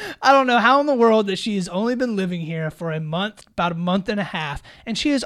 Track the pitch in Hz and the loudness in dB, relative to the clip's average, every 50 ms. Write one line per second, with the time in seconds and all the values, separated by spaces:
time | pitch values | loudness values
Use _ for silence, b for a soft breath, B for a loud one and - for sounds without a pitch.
0 | 415 381 B B - 254 277 269 262 254 240 233 208 240 269 285 285 294 269 233 | -12 -12 B B 4 4 6 6 4 4 2 4 4 4 4 4 4 2 2 4
1 | 233 226 220 220 208 196 190 - - 226 202 190 175 - 180 190 220 240 254 247 | 4 6 4 4 2 0 -2 -4 -2 -2 -2 -2 -2 -4 -4 -2 -2 -2 -2 -2
2 | 254 233 214 190 190 175 180 170 160 160 165 160 160 151 - - 170 165 156 160 | -2 -2 -2 -2 -2 -2 -4 -6 -6 -6 -6 -6 -6 -6 -6 -8 -8 -6 -6 -6
3 | 160 151 160 180 202 214 - - - _ _ - 175 175 170 165 175 180 185 202 | -6 -4 -4 -4 -4 -6 -8 -12 -20 _ _ -2 -2 -2 -2 -2 -2 0 0 0
4 | 180 247 214 202 175 - - 165 156 143 143 - - B B B B - 220 - | 0 -2 -4 -4 -4 -4 -6 -6 -6 -6 -8 -10 -12 B B B B -8 -6 -2
5 | - 294 285 254 - | 0 0 0 0 0